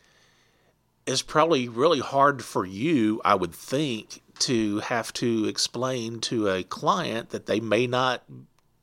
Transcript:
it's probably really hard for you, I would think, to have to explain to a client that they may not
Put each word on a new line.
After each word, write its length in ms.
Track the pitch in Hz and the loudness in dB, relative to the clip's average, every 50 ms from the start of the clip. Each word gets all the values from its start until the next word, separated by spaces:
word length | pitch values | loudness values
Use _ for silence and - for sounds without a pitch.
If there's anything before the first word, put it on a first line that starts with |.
| _ _ _ _ _ _ _ _ _ _ _ _ _ _ _ _ _ _ _ _ _ | _ _ _ _ _ _ _ _ _ _ _ _ _ _ _ _ _ _ _ _ _
it's 160 | - 131 127 | -4 -4 -4
probably 480 | - - - 156 156 165 170 131 123 120 | -4 0 2 2 4 4 4 2 0 0
really 300 | 113 113 135 170 165 135 | 0 2 2 4 4 2
hard 440 | 107 - 135 139 139 143 139 123 98 | 0 0 2 4 4 4 4 2 -4
for 220 | - - 127 98 | -6 -4 -4 -2
you, 560 | 90 95 98 120 165 170 131 110 107 107 113 - | -4 -4 -4 0 2 2 4 4 2 2 2 2
I 120 | 95 104 | 4 4
would 180 | 98 90 85 82 | 4 2 0 -6
think, 680 | - - - 131 139 160 143 117 107 107 - - - _ _ - - | -8 -8 -4 -2 -2 -2 -2 -4 -6 -8 -12 -18 -20 _ _ -8 -4
to 400 | - - 131 113 110 104 101 104 | -2 0 2 2 2 2 0 -2
have 340 | 104 - 127 117 113 - - | -2 -2 -2 -2 -4 -4 -6
to 320 | - 135 120 113 110 107 | -4 -2 0 0 0 0
explain 720 | 98 98 - - - - 120 123 131 131 123 113 113 117 113 | -2 -2 -2 -4 -4 -4 -4 -4 -4 -4 -4 -6 -6 -8 -8
to 300 | - - 127 117 107 101 | -6 -4 -2 0 0 0
a 140 | 95 92 92 | 0 -2 -2
client 640 | - - - - 156 196 185 160 123 110 113 - - | -6 -8 -4 -2 0 0 0 -2 -4 -4 -6 -6 -8
that 160 | - 139 - | -10 -8 -4
they 140 | - 101 110 | -2 -2 -2
may 280 | 113 110 104 113 127 123 | 0 2 2 2 2 2
not 360 | 123 127 131 127 123 117 - - 135 123 131 - _ _ _ _ _ _ | 0 0 0 0 0 -4 -6 -12 -20 -20 -20 -20 _ _ _ _ _ _